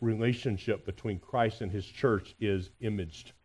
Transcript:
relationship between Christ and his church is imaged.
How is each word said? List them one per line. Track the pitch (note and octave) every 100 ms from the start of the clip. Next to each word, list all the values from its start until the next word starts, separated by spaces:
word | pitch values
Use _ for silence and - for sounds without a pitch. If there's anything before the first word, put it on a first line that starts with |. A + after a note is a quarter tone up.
relationship | A#2 A2 A#2 A#2+ C3 G2 - G2+ -
between | F#2 A2+ F#2+
Christ | - B2+ A#2 A2
and | G2+
his | G2+ -
church | - C3 G#2 F#2 -
is | A2 G2 F2+ -
imaged. | A#2 G2+ E2+ - - -